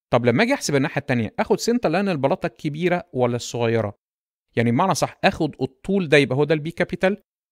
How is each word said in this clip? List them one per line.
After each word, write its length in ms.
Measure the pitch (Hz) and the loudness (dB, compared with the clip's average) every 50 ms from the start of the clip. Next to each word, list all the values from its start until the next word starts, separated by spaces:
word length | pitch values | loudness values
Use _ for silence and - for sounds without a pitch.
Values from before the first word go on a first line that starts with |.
| _ _ | _ _
طب 120 | 123 120 120 | 0 2 4
لما 180 | 120 117 160 | 4 4 4
أجي 120 | 233 240 277 | 2 2 0
أحسب 200 | - - - 143 | -2 -2 -2 0
الناحية 260 | 135 139 - - 139 | 0 0 -2 -4 -6
التانية، 340 | - - 123 120 107 - - - | -4 -2 -2 -2 -2 -2 -4 -4
آخد 220 | 214 - 208 - | 0 0 0 0
سنتر 280 | - 220 240 240 - 165 | 0 -2 0 0 0 0
لاين 200 | 156 190 202 196 | 0 0 0 -2
البلاطة 380 | 175 139 139 135 185 - - | 0 0 0 0 0 -2 -2
الكبيرة 580 | 160 - - - 151 143 156 175 175 180 175 - - | -6 -8 -6 -6 -6 -4 -2 -2 0 0 -2 -4 -6
ولا 240 | - 127 123 123 120 | -2 0 0 0 0
الصغيرة؟ 580 | 117 - - - 120 120 117 113 113 104 101 - _ _ _ _ _ _ _ _ _ _ _ _ | -4 -6 -8 -4 -2 0 0 0 0 -2 -4 -6 _ _ _ _ _ _ _ _ _ _ _ _
يعني 140 | 120 117 120 | 0 0 2
بمعنى 240 | 117 151 185 190 156 | 2 2 2 2 0
صح، 240 | - 147 - - _ - | 0 -2 -4 -4 _ -2
آخد 320 | 190 185 - 165 143 - - | -2 0 0 -4 -4 -2 -6
الطول 460 | 135 - - _ - - 196 202 180 139 | -6 -8 -8 _ -6 -2 -2 -2 2 4
ده 80 | 151 | 4
يبقى 200 | 147 139 - 127 | 4 4 4 0
هو 80 | 143 151 | 0 0
ده 100 | 143 160 | 0 0
البي 160 | 151 143 170 | -2 -4 -6
كابيتال 520 | - - 175 - 180 - 190 190 208 - _ _ _ _ _ _ | -4 -4 -4 -4 -2 -2 0 0 0 -2 _ _ _ _ _ _